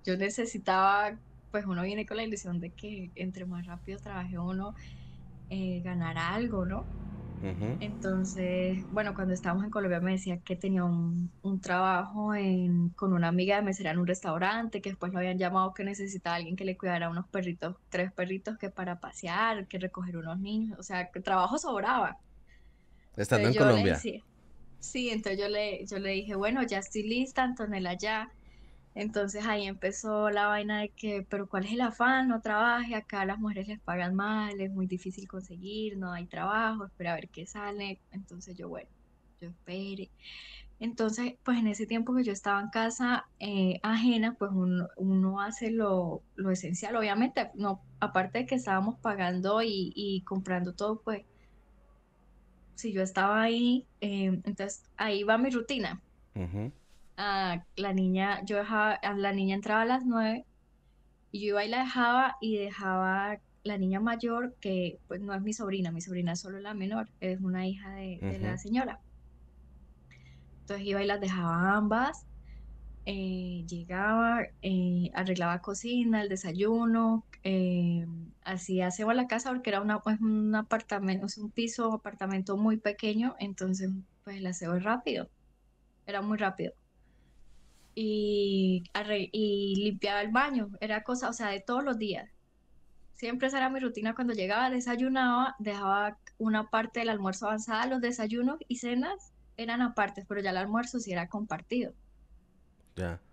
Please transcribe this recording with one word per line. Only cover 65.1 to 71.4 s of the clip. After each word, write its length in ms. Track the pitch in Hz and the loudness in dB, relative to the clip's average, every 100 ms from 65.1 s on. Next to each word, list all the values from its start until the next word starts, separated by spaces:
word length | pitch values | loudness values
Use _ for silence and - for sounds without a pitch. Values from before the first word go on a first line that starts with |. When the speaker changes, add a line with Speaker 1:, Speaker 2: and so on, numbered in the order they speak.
| 185 | -8
Speaker 1:
no 120 | 202 | -4
es 80 | 196 | -4
mi 100 | 208 | -4
sobrina, 380 | 214 202 196 175 | -4 -4 -2 -2
mi 80 | 165 | -4
sobrina 300 | 180 180 175 | -6 -2 -2
es 80 | 170 | -2
solo 200 | 190 196 | -6 -12
la 140 | 202 | -10
menor, 360 | 214 190 220 220 - | -6 -4 -4 -6 -6
es 200 | 185 185 | -4 -2
una 260 | 190 185 185 | -2 -2 -2
hija 260 | 190 190 196 | -4 -10 -10
de, 280 | 190 175 98 | -10 -6 -6
de 100 | - | -2
la 160 | 104 135 | -4 -4
Speaker 2:
Ujú. 20 | |
Speaker 1:
señora. 420 | 202 240 254 - - - - - - - - - - - - - - - - - | -2 0 0 -6 -16 -20 -20 -20 -20 -20 -20 -20 -20 -20 -20 -20 -20 -20 -20 -20
Entonces 240 | - 202 202 | -8 -6 -2
iba 160 | 196 | 0
y 40 | 202 | 0
las 140 | 202 | 0
dejaba 560 | 190 185 | 0 0